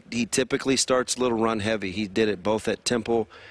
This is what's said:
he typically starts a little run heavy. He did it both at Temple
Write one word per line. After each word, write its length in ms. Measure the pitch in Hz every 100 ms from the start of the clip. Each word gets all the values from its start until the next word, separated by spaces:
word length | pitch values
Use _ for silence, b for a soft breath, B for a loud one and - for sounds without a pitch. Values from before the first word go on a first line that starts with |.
| -
he 140 | 117 110
typically 500 | - 123 139 135 127
starts 400 | - 127 123 123
a 60 |
little 160 | 127 113
run 240 | 113 110
heavy. 300 | 107 110 95
He 160 | 98 101
did 200 | 104 107
it 160 | 92
both 240 | 104 107 113
at 160 | 98
Temple 460 | - 120 110 117 107 B B